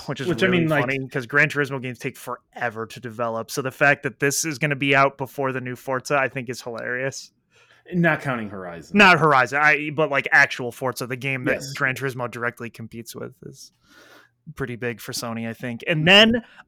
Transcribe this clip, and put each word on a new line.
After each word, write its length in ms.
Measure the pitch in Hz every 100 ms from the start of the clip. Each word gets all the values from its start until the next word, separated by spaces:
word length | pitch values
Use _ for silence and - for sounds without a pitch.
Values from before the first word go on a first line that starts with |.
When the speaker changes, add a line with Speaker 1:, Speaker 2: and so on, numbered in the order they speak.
| -
Speaker 1:
Which 140 | 143
is 60 | 135
Speaker 2:
Which, 160 | 160
I 40 | 190
Speaker 1:
really 140 | 180
Speaker 2:
mean, 80 | 160
like 140 | 147
Speaker 1:
funny 260 | 127 135 131
'cause 180 | 139 117
Gran 220 | 147 151
Turismo 320 | 143 135 135
games 200 | 127 117
take 160 | 135 -
forever 680 | 127 120 _ 220 123 107 214
to 120 | -
develop, 540 | 120 110 117 113 107
so 100 | -
the 80 | 131
fact 320 | - 143 139
that 160 | 135 -
this 260 | 139 135
is 140 | 160 127
gonna 160 | 151
be 220 | 135 139 139
out 200 | 139 139
before 360 | 131 - 131
the 80 | 127
new 160 | 127 123
Forza, 420 | - 131 - 143
I 80 | 131
think, 200 | 135 123
is 100 | 117
hilarious. 680 | 123 113 120 123 135 - - _ _ _ _ _ -
Speaker 2:
Not 300 | 180 165 151
counting 260 | 143 120 104
Horizon. 480 | 98 90 85 - 202
Speaker 1:
Not 220 | 196 160
Horizon, 400 | 156 135 120 143
I, 280 | 151 147 151
but, 200 | 147 151
like, 160 | 139 -
actual 400 | 151 139 - 120
Forza, 340 | - 131 117 120
the 100 | 127
game 280 | 135 131
that 120 | 131 135
Speaker 2:
Yes. 160 | 139
Speaker 1:
Gran 200 | 139 131
Turismo 340 | 127 135 123 120
directly 400 | 117 120 - 117
competes 440 | - 113 113 113
with, 200 | - 120 123
is 280 | - 135 - _ _ - - - _ _ -
pretty 220 | - 127 117
big 240 | 120 107
for 100 | -
Sony, 340 | 120 120 117 113
I 40 |
think. 300 | 113 127 117 -
And 200 | 156 165
then 340 | 202 226 233 - -